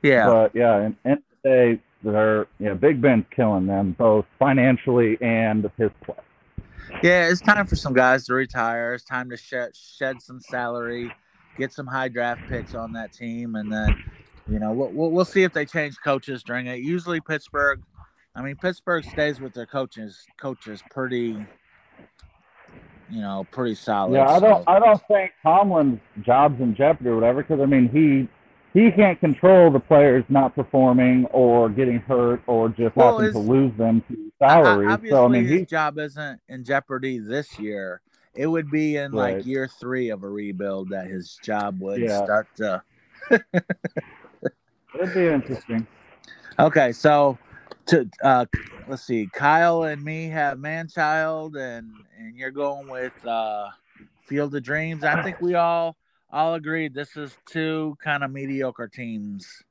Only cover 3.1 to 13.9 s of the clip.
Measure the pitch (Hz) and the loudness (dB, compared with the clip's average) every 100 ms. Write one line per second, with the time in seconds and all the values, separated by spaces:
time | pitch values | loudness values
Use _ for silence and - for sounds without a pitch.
3.1 | 117 98 - 113 101 92 98 98 85 117 | 2 0 -2 0 0 0 -2 -2 0 2
4.1 | 107 101 _ 135 135 127 127 - 123 117 | 2 0 _ 0 2 2 2 0 2 2
5.1 | 113 120 113 113 107 104 - 110 - - | 0 -2 0 0 -2 -4 -2 -4 -4 -16
6.1 | - - _ _ - - - - - 170 | -16 -18 _ _ -18 -18 -20 -18 -2 2
7.1 | 180 170 180 - 208 190 - 151 127 127 | 2 2 0 2 2 2 -4 -2 2 4
8.1 | 131 123 127 131 127 113 117 117 120 _ | 2 0 -4 -4 -4 -4 -4 -6 -8 _
9.1 | 127 123 120 - 127 120 - - - 135 | -10 -10 -16 -12 -10 -10 -14 -20 -8 -8
10.1 | 127 _ 127 - 123 120 120 117 120 120 | -8 _ -20 -10 -8 -6 -6 -8 -8 -10
11.1 | - _ _ _ - 131 - 135 131 131 | -14 _ _ _ -10 -10 -8 -10 -6 -6
12.1 | 120 120 117 - 127 110 120 113 113 113 | -4 -6 -6 -8 -10 -10 -12 -12 -12 -14
13.1 | _ 120 113 120 110 104 107 107 | _ -12 -10 -8 -8 -6 -4 -2